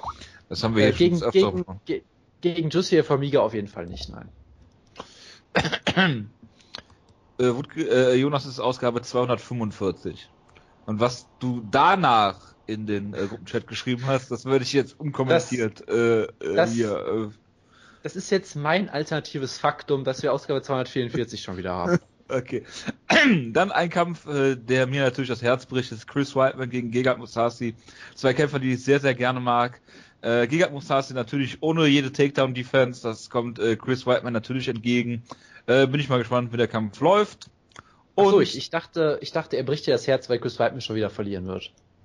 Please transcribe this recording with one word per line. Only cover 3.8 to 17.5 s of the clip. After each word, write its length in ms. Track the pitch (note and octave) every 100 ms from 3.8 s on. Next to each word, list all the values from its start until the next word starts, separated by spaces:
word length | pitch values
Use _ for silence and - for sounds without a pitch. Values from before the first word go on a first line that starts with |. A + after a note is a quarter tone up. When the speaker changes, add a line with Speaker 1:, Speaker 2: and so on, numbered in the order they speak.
| F2
Speaker 2:
nicht, 220 | - -
nein. 200 | G#2 - - _ _ _ _ _ - - - - - _ -
Speaker 1:
<clears throat> 680 | D#3+ - - F3+ F#3 A#2+ G#2 - - _ _ - - _ _ _ _ -
Äh, 60 | B2
Wutke-, 440 | A#2+ C#3+ D#3 D#3
äh, 240 | B2+ B2+
Jonas, 320 | B2+ C#3+ C#3+ C3+
ist 140 | B2
Ausgabe 420 | A#2 B2 B2 A#2
zweihundertfünfundvierzig. 1300 | A#2+ B2 B2 A#2 - B2 G#2+ - F#2+ F2 F2+ E2 - _ _ - _ _ -
Und 140 | G#2+
was 280 | A#2+ B2 - _
du 260 | B2+ B2 G#2+
danach 800 | C3 E3 G3 D3+ A#2 G2+ F#2+ - _ -
in 180 | G#2+ G#2+
den, 300 | G#2 G2+ G2
äh, 100 | G2
Gruppenchat 400 | A2+ F#2 A2+ -
geschrieben 380 | A2 B2+ A#2+ C3
hast, 240 | C3 B2+
das 160 | A#2+ C3
würde 180 | C3+
ich 80 | B2+
jetzt 280 | C#3 - -
unkommentiert, 800 | D3+ C3+ C3 E3 - B2 A2 - -
Speaker 2:
Das, 80 | A2
Speaker 1:
äh, 260 | A#2 A2+
äh, 340 | - - D2+ G2
Speaker 2:
das, 180 | A#2
Speaker 1:
hier, 180 | A#2 A2 E2+ C2 G#2+ G#2+
äh. 40 | G#2+ _